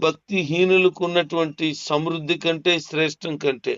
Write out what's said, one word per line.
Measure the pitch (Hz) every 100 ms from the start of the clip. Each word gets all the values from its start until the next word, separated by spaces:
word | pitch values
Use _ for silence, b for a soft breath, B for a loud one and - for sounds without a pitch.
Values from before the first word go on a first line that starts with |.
| 156
భక్తిహీనులకు | 156 - 196 147 170 185 185 185 180 175
ఉన్నటువంటి | 175 151 165 160 151 160 147 -
సమృద్ధి | 151 160 165 151 170
కంటే, | 165 165 180 170 -
శ్రేష్టం | 156 160 151 170 147
కంటే | 147 127 131